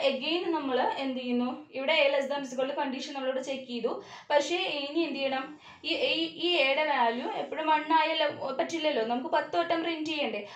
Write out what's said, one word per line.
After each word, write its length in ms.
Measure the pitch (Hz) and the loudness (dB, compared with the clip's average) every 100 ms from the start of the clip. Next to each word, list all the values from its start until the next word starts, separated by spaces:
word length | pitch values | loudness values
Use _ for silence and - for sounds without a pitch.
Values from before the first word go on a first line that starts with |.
| 269 | 2
again 420 | 233 302 349 381 311 | 0 -2 -2 0 -2
നമ്മൾ 240 | 269 247 | 0 0
എന്ത് 400 | 440 277 269 254 | 0 0 -4 -4
ചെയ്യുന്നു? 480 | 247 240 247 - - | -2 0 0 -4 -8
ഇവിടെ 220 | 262 269 320 285 | -6 2 4 4
A 20 | 285 | 4
less 120 | 254 | 0
than 120 | 285 262 | -4 -4
or 80 | |
equal 180 | 254 269 | -2 -2
to 100 | 302 | 0
condition 300 | 269 254 294 | -2 -4 -6
നമ്മളിവിടെ 280 | 277 262 262 | -6 -4 -2
ചെക്ക് 220 | 285 262 | -4 -6
ചെയ്തു. 400 | - 240 220 370 - - - | -6 -4 -4 -4 -10 -12 2
പക്ഷേ 280 | 294 302 359 | 4 4 0
ഇനി 420 | 370 294 285 320 | -2 -2 -2 0
എന്ത് 200 | 311 269 | 0 0
ചെയ്യണം? 400 | 269 269 302 - - - 311 | 0 -2 -6 -12 -20 -10 -4
ഈ, 100 | 330 | 0
ഈ, 300 | 277 320 320 285 339 | 2 0 -2 -2 0
ഈ 40 | 339 | 4
എയുടെ 300 | 269 277 302 | 4 4 2
വാല്യൂ 460 | 277 233 233 370 | 4 2 2 -4
എപ്പോഴും 360 | 403 - 294 311 | -4 -6 -2 2
വൺ 180 | 302 311 330 | 2 4 4
ആയല്ലോ, 520 | 311 320 294 - 269 262 | 4 2 0 0 -4 -2
പറ്റില്ലല്ലോ, 460 | 330 320 302 254 220 | -2 0 0 2 0
നമുക്ക് 240 | 247 330 | -2 0
പത്ത് 280 | 311 294 349 | 0 2 0
വട്ടം 260 | 330 330 | 2 0
പ്രിന്റ് 260 | 330 320 311 | 0 -2 -2
ചെയ്യണ്ടേ? 380 | 302 240 208 208 | -2 -2 -4 -8